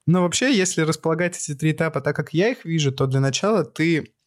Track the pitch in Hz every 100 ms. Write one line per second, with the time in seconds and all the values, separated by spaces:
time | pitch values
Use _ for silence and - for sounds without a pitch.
0 | - 180 175 - 254 233 180 - 160 156
1 | 160 160 175 175 - 139 156 151 160 151
2 | 143 147 143 156 214 262 165 165 143 131
3 | 135 135 135 - 196 214 151 - 165 156
4 | 117 _